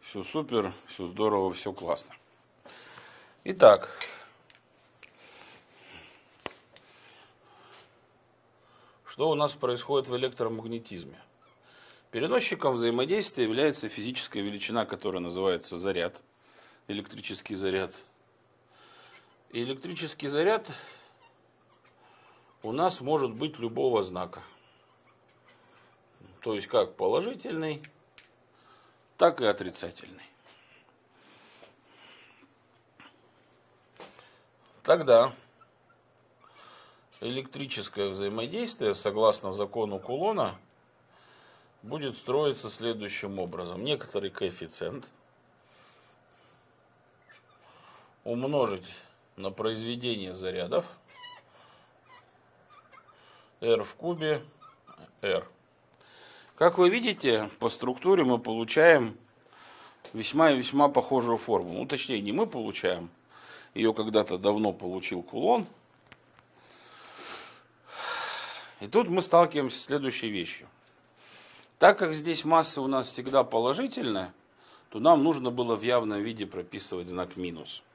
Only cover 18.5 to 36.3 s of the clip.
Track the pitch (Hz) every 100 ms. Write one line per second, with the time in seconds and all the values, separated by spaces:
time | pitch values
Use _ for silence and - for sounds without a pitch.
18.5 | _ _ _ - - - - _ _ _
19.5 | - 120 135 175 165 160 - 143 143 175
20.5 | 220 220 147 - - - _ - _ _
21.5 | _ _ _ _ _ _ - - - _
22.5 | _ 110 123 180 180 131 156 131 110 151
23.5 | 151 117 113 135 117 95 90 90 - -
24.5 | - _ _ _ _ _ _ _ _ _
25.5 | - _ - _ _ _ _ 95 - -
26.5 | 107 95 117 95 - 95 123 196 262 -
27.5 | 160 156 147 - _ _ - - _ _
28.5 | _ _ - _ _ _ _ 170 170 117
29.5 | 101 92 85 85 - - 92 - _ -
30.5 | - _ - _ _ _ _ - - -
31.5 | - - _ _ - - - - _ -
32.5 | _ _ _ _ _ - _ _ _ _
33.5 | _ _ _ _ _ - - - _ _
34.5 | _ _ - - 170 131 117 127 - -
35.5 | _ - _ _ _ _ _ _